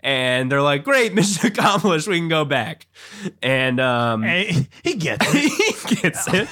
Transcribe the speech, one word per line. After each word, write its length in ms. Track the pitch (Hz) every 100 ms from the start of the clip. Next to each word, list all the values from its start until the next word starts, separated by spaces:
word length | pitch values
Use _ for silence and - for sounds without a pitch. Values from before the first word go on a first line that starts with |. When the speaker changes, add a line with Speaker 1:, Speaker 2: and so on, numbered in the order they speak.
Speaker 1:
And 500 | 131 135 127 127 127
they're 100 | 139
like, 220 | 143 143
"Great, 300 | 151 269 226
mission 340 | 185 202 185 240
accomplished. 600 | - - 202 196 160 156
We 100 | 175
can 120 | 165
go 160 | 160 147
back." 420 | 135 107 160 - - - 208 196 -
And, 380 | 127 131 131 127
um, 440 | 131 120 120 113
Speaker 2:
Hey, 440 | 110 175 202 165 131 -
he 120 | 330 277
gets 300 | 156 107 -
it. 520 | 285 285 269 427 - -
Speaker 1:
<laughs> 40 |
he 60 | 233
gets 320 | 175 - -
it. 140 | 185 247